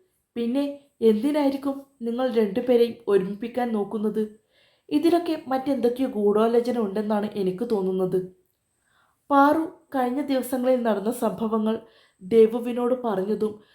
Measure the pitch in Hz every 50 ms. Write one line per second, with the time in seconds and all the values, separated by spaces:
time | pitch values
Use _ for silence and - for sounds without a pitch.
0 | _ _ _ _ _ _ _ 233 233 233 247 277 285 285 285 - _ _ _ -
1 | 226 220 214 208 226 294 294 302 285 269 269 269 269 277 277 277 - - _ -
2 | 233 233 233 247 262 254 214 233 220 196 190 247 247 254 247 233 233 233 226 -
3 | - 196 202 190 185 190 208 202 240 233 240 254 247 240 220 208 202 202 220 214
4 | 208 214 208 220 214 214 - - _ _ _ _ _ _ _ _ _ - 294 294
5 | 311 339 339 339 339 330 320 311 - 254 262 262 262 285 269 240 214 240 240 -
6 | 269 233 - 214 208 208 202 214 220 233 233 240 240 247 233 240 220 196 190 214
7 | 214 208 220 208 202 208 - 208 190 185 180 185 240 233 226 202 185 190 185 185
8 | 185 180 185 185 185 185 - _ _ _ _ _ _ _ _ _ _ _ _ _
9 | _ _ _ _ _ - 285 277 277 285 311 320 320 - - - _ _ - 269
10 | 247 247 247 285 285 277 269 254 247 - 262 247 247 254 262 247 233 226 208 202
11 | 196 220 247 - 233 214 185 - 226 214 220 220 214 220 226 226 - - _ _
12 | _ _ _ _ 196 185 226 226 220 220 226 247 233 247 233 240 240 240 254 247
13 | 247 233 202 185 190 208 214 185 214 208 208 - _ _ _